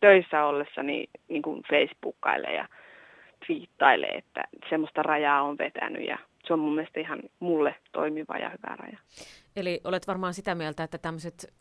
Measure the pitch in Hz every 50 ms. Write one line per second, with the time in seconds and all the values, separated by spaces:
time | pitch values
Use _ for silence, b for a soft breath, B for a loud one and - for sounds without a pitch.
0 | - 208 196 185 170 - - 151 151 147 143 143 147 - - - 139 143 139 120
1 | - - - - _ - 170 151 147 156 151 - - - 147 147 139 139 - -
2 | - - - - - - - 65 - - 78 78 - B B B B B B B
3 | B B B B B B B _ - - 165 147 175 - _ - - 139 127 85
4 | 67 50 50 - - _ _ - - - - - - - 170 160 156 151 - -
5 | 151 156 156 151 151 143 143 139 143 143 147 143 151 139 - - - - - -
6 | - - - - - - _ _ - - 170 160 151 151 147 156 160 - - -
7 | 156 151 147 - - - - _ 175 175 170 156 147 151 151 - _ _ - 160
8 | 151 156 156 156 156 - - - - - - - - - - - - - 214 -
9 | _ B B B B B B B B B _ 202 185 180 175 - - - 185 185
10 | - - - 185 185 180 180 190 196 208 180 170 165 156 147 - 160 160 - 165
11 | - 165 165 165 160 170 170 - - - - _